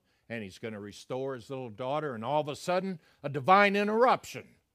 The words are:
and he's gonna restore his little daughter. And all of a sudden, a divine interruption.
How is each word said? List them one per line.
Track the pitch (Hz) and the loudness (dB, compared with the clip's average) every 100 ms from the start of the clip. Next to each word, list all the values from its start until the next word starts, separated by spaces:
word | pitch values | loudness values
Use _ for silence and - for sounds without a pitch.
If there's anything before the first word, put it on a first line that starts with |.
| _ _ _ | _ _ _
and | 117 | -10
he's | 101 - | -10 -12
gonna | 113 107 | -12 -10
restore | 101 98 - 131 135 131 | -12 -16 -10 -6 -6 -8
his | 98 | -10
little | 135 127 | -12 -10
daughter. | 104 127 147 151 117 | -8 -4 -4 -4 -6
And | 117 | -2
all | 151 | -2
of | 147 | -2
a | 135 | -6
sudden, | - 180 190 180 _ _ | -2 -2 -2 -10 _ _
a | 143 | -8
divine | 143 131 190 202 196 | -4 6 8 8 4
interruption. | 208 220 247 190 - 127 - _ _ | 0 4 4 4 -2 -16 -16 _ _